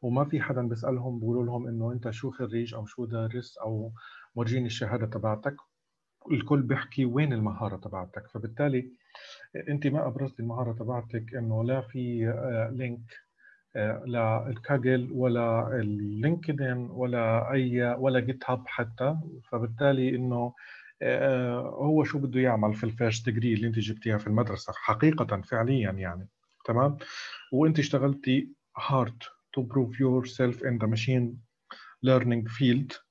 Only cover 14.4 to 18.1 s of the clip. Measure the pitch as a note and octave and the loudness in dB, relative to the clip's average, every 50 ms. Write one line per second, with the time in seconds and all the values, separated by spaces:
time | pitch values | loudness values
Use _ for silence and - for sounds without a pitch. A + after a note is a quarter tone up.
14.4 | A2+ A#2+ - - - - C#3+ C3+ A#2+ B2+ C3 B2+ B2 B2+ - B2+ B2+ B2+ A#2 A#2+ | 0 -4 -6 -8 -2 0 0 2 4 4 4 4 2 -2 -2 0 2 2 2 2
15.4 | A#2 A#2 A2+ A2+ A#2 - C3+ B2 G#2+ G#2 G#2 G#2 G#2 G#2 G#2 G#2+ A2+ D3 E3+ E3 | 2 2 2 2 0 0 -2 -2 -2 -2 -2 -2 -4 -4 -4 0 2 2 2 2
16.4 | D#3+ E3 D3+ C3+ C#3 C3 B2 B2 B2 A#2+ F2 A#2+ B2+ B2 A#2+ A#2+ A#2 A2+ A2+ A2+ | 0 -4 -2 -2 0 -2 -2 -2 -4 -6 -4 -4 -2 0 0 2 2 4 2 2
17.4 | - - C3+ C3+ C3 B2+ A#2+ B2 B2 A#2+ A#2+ B2 C3 C3+ | 2 2 2 2 2 2 2 2 2 2 0 2 2 4